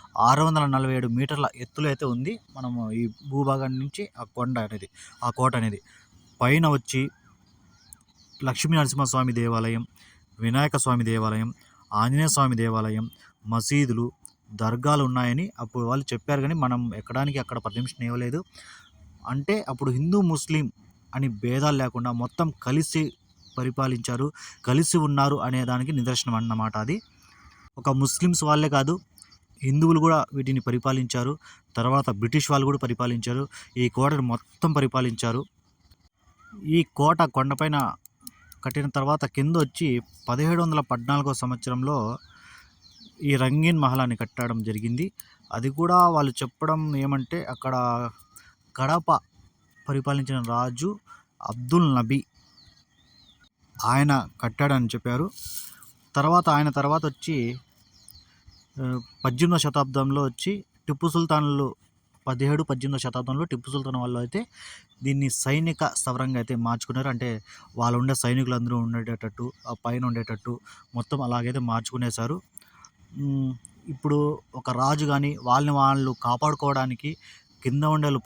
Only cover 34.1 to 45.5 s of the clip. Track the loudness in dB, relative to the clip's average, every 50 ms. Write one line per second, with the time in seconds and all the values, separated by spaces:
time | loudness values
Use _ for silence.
34.1 | 2 0 0 0 -2 -4 -6 _ _ _ 0 2 2 2 2 2 2 0 0 -2
35.1 | -2 -2 -2 -2 -2 -2 -6 -8 _ _ _ _ _ _ _ _ _ _ _ _
36.1 | _ _ _ _ _ _ -20 -20 -18 -10 -2 2 4 4 4 2 0 4 4 6
37.1 | 6 6 4 2 2 0 0 0 0 0 0 0 0 0 0 -2 -4 -8 -16 _
38.1 | _ _ -20 -20 -20 _ _ -20 -16 -10 -8 -4 -4 -2 -4 -2 -2 0 0 2
39.1 | 2 0 0 -2 0 0 0 2 2 2 2 0 -2 -2 0 0 0 0 -2 _
40.1 | -14 -10 -6 -4 -2 0 2 2 2 2 2 2 0 0 0 -2 -4 -4 0 0
41.1 | 0 2 0 0 -2 -2 -2 -4 -4 -4 -4 -4 -4 -2 -2 -2 -2 -2 -2 -4
42.1 | -6 -8 -12 -20 -20 -20 -20 -20 -20 -20 -20 _ _ _ -20 -20 -20 -20 -20 -20
43.1 | _ -4 0 2 2 2 2 2 2 4 4 4 4 4 4 2 2 2 0 0
44.1 | -2 -4 -6 -8 _ -4 -4 -4 -4 -4 -4 -4 -6 -4 -4 -4 -2 -2 -4 -6
45.1 | -8 -12 -20 _ _ _ _ -10